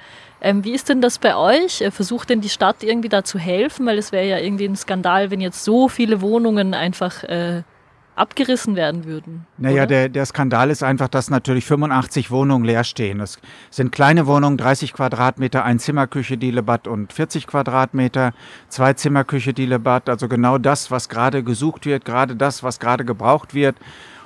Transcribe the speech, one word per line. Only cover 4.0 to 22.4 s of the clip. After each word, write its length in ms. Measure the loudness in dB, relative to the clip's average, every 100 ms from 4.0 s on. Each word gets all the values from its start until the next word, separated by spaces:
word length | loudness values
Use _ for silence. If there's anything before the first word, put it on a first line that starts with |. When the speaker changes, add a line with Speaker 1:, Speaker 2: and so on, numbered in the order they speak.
| -2
Speaker 1:
wäre 160 | -2 0
ja 120 | 0
irgendwie 260 | -2 -4 -4
ein 100 | -4
Skandal, 560 | -4 -2 2 2 2
wenn 80 | -2
jetzt 240 | -4 -4
so 240 | 2 4 4
viele 320 | 2 0 2
Wohnungen 540 | 2 2 2 2 0
einfach, 500 | 0 -2 -2 -4 -6
äh, 400 | -6 -4 -2 -4 -8 _ _ _ _ -4
abgerissen 600 | -4 -2 0 0 0 -2
werden 300 | -2 -4 -8
würden, 420 | -12 -12 -18 -18 -4
Speaker 2:
Naja, 200 | 2 4
Speaker 1:
oder? 100 | 4
Speaker 2:
der, 220 | 4 2
der 160 | 0 -4
Skandal 420 | 0 2 4 2
ist 140 | 2
einfach, 240 | 0 0 0
dass 240 | -2 0
natürlich 340 | -2 2 -2 2
fünfundachtzig 640 | 0 2 0 0 -4 -2
Wohnungen 340 | 0 2 2
leer 200 | 2 2
stehen. 340 | 0 -2 -4 -4
Das 220 | -8 -12 -20 -20 -14
sind 200 | -4 -4
kleine 360 | 4 4 6 4
Wohnungen, 280 | 4 4 2
dreißig 380 | 2 0 -2
Quadratmeter, 720 | -4 -2 0 0 0 -2 0 2
Einzimmerküche, 720 | 0 0 -2 -2 -2 -6 -4
Dielebad 500 | -2 -2 0 -2 -2
und 240 | -6 -6
vierzig 360 | -6 -4 -6 -4
Quadratmeter, 840 | -4 0 0 0 0 0 2 -2 -2 -16 -20 -14
Zweizimmerküche, 840 | 2 2 2 2 0 0 -2 -2 -2
Dielebad. 540 | 0 0 2 0 0
Also 180 | -2 -2
genau 320 | 0 2 2
das, 320 | 2 0 0
was 180 | -6 -4
gerade 320 | -2 0 0
gesucht 460 | -2 -2 -2 -4 -4
wird, 180 | -4 -2
gerade 300 | -2 0
das, 260 | 0